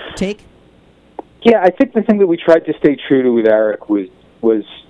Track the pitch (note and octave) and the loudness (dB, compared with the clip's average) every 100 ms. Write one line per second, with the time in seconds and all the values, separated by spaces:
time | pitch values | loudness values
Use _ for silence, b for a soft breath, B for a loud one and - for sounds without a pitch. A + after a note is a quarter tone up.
0 | - - F#3+ G3+ - _ _ _ _ _ | -16 -8 -8 -8 -16 _ _ _ _ _
1 | _ - - _ A3+ G#3+ F3+ - C4+ A3+ | _ -20 -20 _ 2 2 2 0 -2 -2
2 | G3+ G#3 F#3+ E3+ - E3 D#3+ - D3+ C3+ | -2 0 0 0 2 2 0 -2 -2 -2
3 | - C3+ B2+ A#2 A2 G#2+ G#2+ G#2 - G#2 | -2 0 0 0 2 2 0 -4 -4 -4
4 | F#2 _ _ _ A2+ A2 - - - | -4 _ _ _ -2 -2 -4 -16 -4